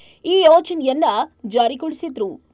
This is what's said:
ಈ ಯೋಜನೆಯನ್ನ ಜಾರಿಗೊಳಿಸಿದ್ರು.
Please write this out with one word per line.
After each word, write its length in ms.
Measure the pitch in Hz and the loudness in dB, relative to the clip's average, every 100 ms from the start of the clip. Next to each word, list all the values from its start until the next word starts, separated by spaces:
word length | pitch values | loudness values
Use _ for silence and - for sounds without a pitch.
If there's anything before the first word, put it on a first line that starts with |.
| _ _ - | _ _ -2
ಈ 160 | 370 | 4
ಯೋಜನೆಯನ್ನ 640 | 339 330 339 339 262 269 320 302 277 _ 226 | 6 6 2 -4 -4 0 0 -2 -4 _ -6
ಜಾರಿಗೊಳಿಸಿದ್ರು. 960 | 220 233 269 320 311 330 254 196 - _ | -2 -2 -2 -10 -10 -12 -8 -8 -10 _